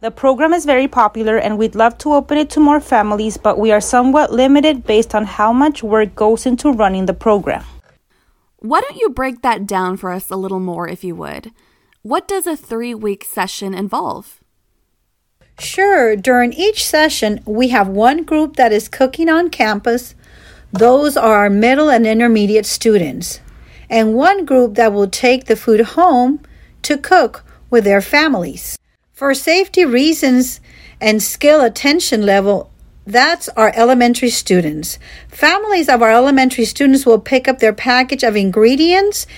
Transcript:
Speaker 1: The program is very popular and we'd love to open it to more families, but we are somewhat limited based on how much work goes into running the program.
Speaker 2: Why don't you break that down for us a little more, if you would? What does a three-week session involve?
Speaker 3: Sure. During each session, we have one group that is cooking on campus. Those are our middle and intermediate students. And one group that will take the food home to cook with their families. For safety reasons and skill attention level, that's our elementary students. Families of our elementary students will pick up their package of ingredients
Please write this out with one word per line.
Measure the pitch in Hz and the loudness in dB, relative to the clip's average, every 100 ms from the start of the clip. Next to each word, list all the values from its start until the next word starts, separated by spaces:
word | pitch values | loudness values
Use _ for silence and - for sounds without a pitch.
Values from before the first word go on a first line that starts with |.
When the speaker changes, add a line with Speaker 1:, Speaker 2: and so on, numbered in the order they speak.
Speaker 1:
The | 226 | -12
program | 226 269 254 320 | -2 0 2 0
is | 349 | 0
very | 294 262 269 | 0 0 0
popular | - 311 226 220 220 | 0 0 0 -2 -2
and | 208 214 | -2 -2
we'd | 220 | -2
love | 208 233 - | 0 0 0
to | 302 | -2
open | 285 285 294 | 0 0 -2
it | 294 | -2
to | 302 | 2
more | 294 294 | 2 2
families, | 285 240 208 208 214 - | 0 0 0 -2 -4 -4
but | 214 202 | -2 0
we | 220 | 2
are | 208 | 0
somewhat | 208 247 254 294 285 | 0 0 2 2 2
limited | 240 262 285 311 269 - | 2 2 4 2 0 0
based | 214 220 | 0 0
on | 214 | -4
how | 208 - 214 | -4 -2 0
much | 247 302 285 | 2 0 -2
work | 214 220 208 | -2 -2 -2
goes | - 214 226 262 | 0 0 0 -2
into | 262 294 | -2 0
running | 233 196 190 | 0 0 0
the | 190 | -4
program. | 180 226 202 - - - - _ _ _ _ _ _ _ _ | -2 0 0 -2 -8 -10 -20 _ _ _ _ _ _ _ _
Speaker 2:
Why | 220 320 | -4 -4
don't | 539 571 | -4 -4
you | 440 | -4
break | 254 262 247 | -2 -6 -4
that | 254 214 196 | -4 -4 -4
down | 190 185 190 | -4 -4 -6
for | 185 | -8
us | 185 - | -10 -10
a | 190 | -8
little | 190 190 | -6 -6
more, | 185 170 170 | -6 -8 -10
if | 185 | -10
you | 180 170 | -12 -12
would? | 147 71 220 - _ _ _ _ | -12 -14 -18 -20 _ _ _ _
What | 208 320 370 | -8 -6 -4
does | 392 359 | -6 -6
a | 302 | -8
three-week | - 226 240 220 214 196 | -8 -10 -8 -6 -6 -8
session | - 208 185 - 196 | -8 -8 -8 -8 -10
involve? | 185 196 254 349 - - - _ _ _ _ _ _ _ _ _ _ _ - | -8 -8 -8 -8 -10 -16 -20 _ _ _ _ _ _ _ _ _ _ _ -18
Speaker 3:
Sure. | - - 403 370 233 208 | -8 -2 2 2 2 0
During | 254 247 240 | 2 2 2
each | 247 403 427 | 0 -2 -2
session, | - 302 311 - 214 208 - | -2 0 0 0 -4 -4 -6
we | 214 254 | -2 0
have | 240 190 | 0 0
one | 196 233 311 | 2 2 2
group | 320 311 302 294 | -2 -2 -2 0
that | 233 | 0
is | 214 - | 0 -4
cooking | - 262 285 330 | -2 -2 0 0
on | 320 349 | 0 0
campus. | - 220 208 240 247 - - _ - - - - | -2 -4 -2 -2 -4 -6 -18 _ -20 -20 -20 -12
Those | 190 233 269 294 269 | 2 4 4 2 0
are | 226 208 | 2 4
our | 202 | 2
middle | 202 233 269 302 | 2 2 2 2
and | 233 | 2
intermediate | 220 220 240 220 208 214 208 | 2 2 2 2 2 0 -2
students. | - 226 208 151 127 - - - - - - - | -2 0 0 0 -8 -12 -14 -20 -20 -20 -20 -4
And | 226 220 226 | 0 0 2
one | 330 403 | 2 0
group | 285 262 240 | 0 2 2
that | 208 226 | 2 2
will | 202 196 | 2 -2
take | - 247 254 | 0 0 0
the | - | 0
food | 220 - 214 | -2 2 0
home | 226 - 359 247 254 294 - - - _ | 0 2 2 4 0 -2 -8 -20 -20 _
to | - 285 | -6 -6
cook | - 370 226 - - - - | 2 2 2 -4 -20 -20 -2
with | 233 | 0
their | 202 202 | 2 2
families. | 196 294 311 214 165 180 - - _ _ _ | 0 0 0 -2 -6 -10 -16 -16 _ _ _
For | _ 277 | _ -2
safety | 269 320 359 381 359 | -2 0 0 0 0
reasons | 311 240 302 320 277 254 254 - - - - - | 2 2 0 0 2 2 0 -6 -20 -20 -20 -6
and | 220 214 | -2 0
skill | - - 294 302 | -2 0 4 4
attention | 240 - 277 330 - 220 202 | 2 0 -2 0 -2 -2 2
level, | 196 196 190 - _ - - - | 2 2 -2 -4 _ -20 -20 -4
that's | 233 294 339 - | 0 0 -2 -6
our | - 220 - | 0 0 2
elementary | 240 254 240 240 240 | 2 4 2 2 -2
students. | - - 180 156 156 - - - - - | -4 0 0 0 -6 -10 -14 -18 -20 -20
Families | - 302 392 427 370 285 | -2 0 0 -2 -2 2
of | 240 | 2
our | 226 | 4
elementary | 233 269 269 254 254 | 4 4 4 2 0
students | 220 - 277 269 262 | -4 0 2 4 4
will | 214 | 2
pick | - 262 262 | 2 -2 0
up | 262 | 0
their | 220 | 0
package | 208 254 247 254 262 | 0 -2 0 0 -2
of | 233 | -2
ingredients | 208 196 214 226 277 330 370 403 - - | 0 0 2 2 4 2 2 0 -2 -10